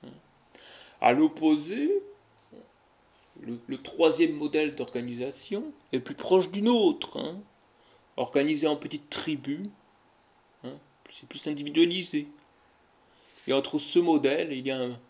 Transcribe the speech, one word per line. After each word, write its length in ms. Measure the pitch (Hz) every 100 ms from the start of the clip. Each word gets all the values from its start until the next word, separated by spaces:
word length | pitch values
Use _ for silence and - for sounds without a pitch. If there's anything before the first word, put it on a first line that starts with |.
Hein. 80 | 135 - _ _ _ - - - - -
À 140 | 120
l'opposé, 880 | 127 156 - 156 151 156 220 302 403 - - _ _ _ - - _ _ _ _ _ _ -
le, 180 | 117 117 -
le 160 | 131
troisième 520 | - - 165 156 165
modèle 420 | 151 151 151 151 143
d'organisation 960 | 123 123 120 120 127 135 - 202 302 - _
est 80 | -
plus 140 | - -
proche 360 | - 185 170
du 100 | 196
nôtre, 540 | 214 240 190 151 - 147
hein, 260 | 143 180 208 _ _ _ _ _ _ -
organisé 500 | 123 143 147 151 156
en 80 | 147
petites 340 | 151 151 -
tribus, 560 | - - 147 135 151 202 - _ _ _ _ _ _ _ _ 127
hein, 120 | 143 _ _ -
c'est 180 | - -
plus 180 | - -
individualisé. 800 | 147 147 151 170 185 170 147 147 - _ _ _ _ _ _ _ _ _ - -
Et 60 |
entre 260 | 135 139 151
ce 200 | - 180
modèle, 520 | 170 156 135 147 165
il 160 | 135 131
y 40 |
a 100 | 131
un 180 | 123 120